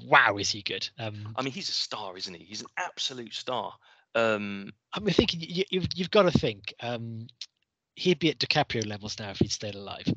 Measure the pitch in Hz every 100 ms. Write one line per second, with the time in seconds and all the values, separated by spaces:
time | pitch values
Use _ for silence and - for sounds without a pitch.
0 | 120 143 117 101 98 107 - 95 - -
1 | 110 104 107 113 135 131 - - - 113
2 | 101 92 95 85 82 107 - - 180 -
3 | - 127 113 - - 123 98 - _ -
4 | _ 120 113 107 104 98 101 - _ -
5 | 208 165 196 170 165 175 - 185 165 165
6 | 180 214 185 - 139 104 107 - 120 120
7 | 117 113 117 - - _ _ _ _ -
8 | 180 175 165 - - 151 143 117 107 104
9 | 104 - 104 98 107 - 104 101 98 -
10 | -